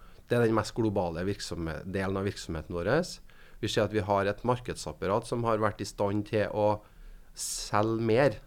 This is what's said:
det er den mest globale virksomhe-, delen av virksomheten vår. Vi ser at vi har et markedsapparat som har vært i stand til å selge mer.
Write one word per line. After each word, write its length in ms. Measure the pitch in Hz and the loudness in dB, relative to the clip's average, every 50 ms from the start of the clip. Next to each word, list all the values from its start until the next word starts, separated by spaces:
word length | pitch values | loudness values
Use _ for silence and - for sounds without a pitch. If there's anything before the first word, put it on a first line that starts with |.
| - - - - - - | -14 -20 -20 -12 -4 0
det 100 | 120 120 | 2 4
er 80 | 120 | 4
den 120 | 113 113 110 | 4 4 2
mest 180 | 101 - - | 2 0 0
globale 480 | - 113 110 98 101 90 85 82 82 92 | 0 0 2 2 2 0 0 -2 -2 -2
virksomhe-, 600 | 98 98 - - - 87 82 82 80 78 - - | -2 -4 -4 -6 -8 -6 -4 -4 -4 -4 -6 -6
delen 340 | 95 92 95 95 95 98 98 | -6 -4 -2 -2 0 0 0
av 80 | 98 101 | 0 -2
virksomheten 480 | 98 - - - 82 78 76 - 87 | -2 -4 -6 -6 -6 -6 -6 -6 -4
vår. 160 | 85 85 101 127 165 175 - - - - - - - - - - - | -2 0 2 2 2 0 -2 -6 -14 -16 -18 -20 -20 -20 -18 -10 -6
Vi 80 | - 104 | -4 -2
ser 160 | - 120 107 | 2 2 2
at 80 | 104 104 | 2 2
vi 80 | 107 | 0
har 240 | 92 101 101 98 98 | 2 4 4 4 4
et 180 | 101 104 - - | 2 0 -2 0
markedsapparat 840 | 117 123 120 - - 87 - - - 78 - 87 90 101 120 117 - | 0 0 0 -2 -6 -6 -6 -6 -8 -8 -4 -2 0 0 0 0 -2
som 160 | 127 120 117 | -4 -2 0
har 160 | 117 113 107 | 0 2 2
vært 220 | 107 104 98 - 104 | 2 0 0 -2 -8
i 40 | - | -8
stand 380 | - - 104 98 101 104 101 - - | -4 -2 0 0 0 0 -2 0 0
til 160 | 107 101 - | 0 0 0
å 180 | - 107 104 104 104 104 - - - - - - - - - - - - | 0 2 2 2 2 0 -4 -12 -20 -20 -20 -20 -20 -20 -20 -18 -12 -10
selge 640 | - - - - - - - 104 107 113 113 113 117 | -8 -6 -6 -6 -4 0 2 2 2 2 2 2 2
mer. 320 | 113 107 123 147 139 107 - - | 4 4 6 4 4 2 0 -10